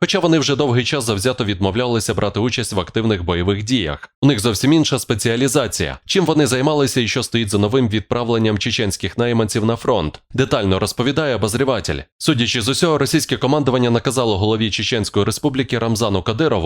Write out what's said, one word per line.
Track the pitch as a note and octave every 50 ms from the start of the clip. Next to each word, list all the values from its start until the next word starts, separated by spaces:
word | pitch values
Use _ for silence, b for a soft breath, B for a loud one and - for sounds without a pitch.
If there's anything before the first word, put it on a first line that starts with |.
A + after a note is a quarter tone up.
хоча | F3+ F3 - F#3+
вони | F3 E3+ D#3+ D#3+
вже | C3 C3 C#3
довгий | B2+ D3 C3+ A#2 B2 A#2+
час | - D#3 C#3+ B2
завзято | A#2 G#2+ F#2+ F#2+ B2+ B2 - A#2+
відмовлялися | G2+ G#2 F2+ G2 F#2+ F#2 A#2 B2 B2 A#2 A2+ - - G#2+
брати | G#2 G#2 G2+ - G#2
участь | A2 B2 A#2 - A2+ - A2+
в | F#2+
активних | F2 - - A2+ A2 A2+ G#2+ F2+ E2+
бойових | F2 F2 E2+ F2 G2 G2+ G2 G#2+
діях. | A2 C3 B2 F2+ D2+ C#2+ - - - _ _
У | -
них | C#3 C#3+ G#2+
зовсім | G2 A#2+ G#2 - - C3+ D#3+
інша | E3 D3 - C#3+ A#2+
спеціалізація. | - - B2 G#2 - A#2+ A2+ A#2+ C3+ C3+ A2 D3+ B2 G#2 - - - C#2+ B1+ - _
Чим | - - F#3+ F3
вони | D#3 D#3+ D3+ D3
займалися | B2 B2+ B2+ C3 D3+ D#3 D3 C#3 B2+ - C3+
і | A#2
що | G#2 - B2+ A#2
стоїть | - - A#2 A2+ G2+
за | G#2+
новим | G2+ G2+ G#2 A#2 C3+ B2+ A2
відправленням | G#2 G#2+ - - - A#2+ A#2+ A2+ A#2 A2+ A2 A2 G#2+
чеченських | G2+ - B2 G#2+ - A2+ G2+ - - - F2+ -
найманців | - A#2+ A#2+ A#2+ A#2 A2+ G#2 - A#2+ G#2
на | A2+ A#2
фронт? | - - - B2 G2+ D#2+ D2+ - - _ _ -
Детально | B2+ C3+ B2 D3+ B2 G#2 F#2+ F#2 F#2
розповідає | G#2+ G2+ - - A#2+ C3+ C#3+ D3+ D#3 C#3+ A#2+
обозріватель. | G#2 A2 G#2+ G2+ A#2+ C#3 C3 B2+ G2+ - - D#2 C2+ - _ _
Судячи | _ - - D#3 A2+ A#2+ G#2+ - B2
з | G#2+ B2
усього, | C3+ - - E3+ D#3
російське | D3 C#3+ A#2 - D#3 - - C3
командування | A2+ C#3 C3+ C#3+ D3+ C#3 B2+ B2 C3 B2 A#2+
наказало | A#2 A#2 - C3+ C3 C3 B2 A2+ G#2
голові | F#2 G#2 G#2+ A2 A2 A2+ G#2+
Чеченської | - - G#2+ - B2+ A2+ G2+ - - G#2 G2+
Республіки | A2 - - - D3 C3 C3 C#3 - B2+ A#2
Рамзану | A#2 A#2 A2+ G2+ A#2+ G#2+ G2 F#2
Кадирову | F2 - A2 A#2 D#3+ D3+ A#2+ F#2+ D#2+